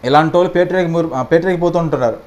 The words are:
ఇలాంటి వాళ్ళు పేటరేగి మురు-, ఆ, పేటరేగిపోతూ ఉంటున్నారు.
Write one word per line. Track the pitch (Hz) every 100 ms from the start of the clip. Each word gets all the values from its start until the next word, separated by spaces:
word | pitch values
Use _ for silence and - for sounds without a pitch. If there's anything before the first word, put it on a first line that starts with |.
ఇలాంటి | 123 147 160 175
వాళ్ళు | 175
పేటరేగి | 175 175 185 175
మురు-, | 165 160
ఆ, | 127
పేటరేగిపోతూ | 127 165 180 175 175 170
ఉంటున్నారు. | 165 139 120 -